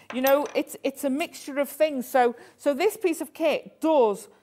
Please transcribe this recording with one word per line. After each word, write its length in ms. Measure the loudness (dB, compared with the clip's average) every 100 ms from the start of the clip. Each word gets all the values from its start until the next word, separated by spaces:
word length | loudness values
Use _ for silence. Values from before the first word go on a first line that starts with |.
| -12
You 60 | -2
know, 260 | 2 2 2
it's, 220 | -4 -6 -6
it's 180 | -8 -4
a 80 | -4
mixture 480 | -2 -4 -8 -8 -4
of 100 | -4
things. 400 | 0 -2 0 0
So, 280 | 2 2 0 -10 _
so 160 | -4
this 240 | 0 0 0
piece 240 | -2 -2
of 140 | -6
kit 460 | -2 0 0 -4 -4
does 480 | 2 4 4 2 -8 _